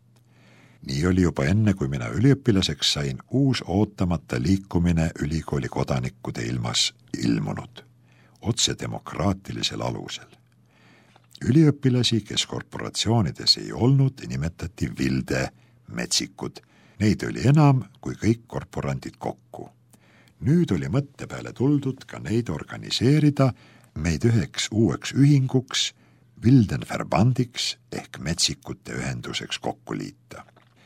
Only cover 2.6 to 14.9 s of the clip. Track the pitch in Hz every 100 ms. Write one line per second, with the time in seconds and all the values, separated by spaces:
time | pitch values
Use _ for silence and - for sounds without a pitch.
2.6 | 87 78 - 73 71 65 - 123 139 120
3.6 | - 90 104 - 90 85 - 62 67 98
4.6 | - 87 87 82 80 - 71 80 - 71
5.6 | 62 - 69 67 62 - - - 58 62
6.6 | 57 55 - - _ - 58 55 50 50
7.6 | - - - _ _ _ _ _ - 113
8.6 | - - 60 55 - - 92 - - 58
9.6 | - 53 58 55 50 - - _ _ _
10.6 | _ _ _ _ _ _ _ - - 139
11.6 | 151 139 135 123 117 113 - - - -
12.6 | - - 55 - 101 117 82 60 55 -
13.6 | 52 53 120 139 135 - - 64 78 -
14.6 | 85 - -